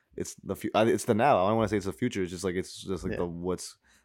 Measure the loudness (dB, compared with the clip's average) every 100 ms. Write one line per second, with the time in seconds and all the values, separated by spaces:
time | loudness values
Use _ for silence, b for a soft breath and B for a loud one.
0 | b -10 -10 -10 -8 -6 0 4 4 4
1 | 2 2 4 4 4 4 2 0 -2 -2
2 | -2 -2 -4 -4 -4 -2 -4 -8 -8 -6
3 | -4 -4 -4 -4 -4 -4 -6 -18 b b